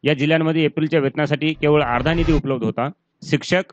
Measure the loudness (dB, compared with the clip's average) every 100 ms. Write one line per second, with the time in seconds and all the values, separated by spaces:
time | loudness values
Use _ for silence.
0 | 0 0 2 2 2 0 0 0 0 0
1 | 0 -2 -2 0 -2 -2 2 2 2 0
2 | 0 0 2 0 0 -2 -2 -2 -4 -6
3 | _ _ -4 -4 0 -2 -2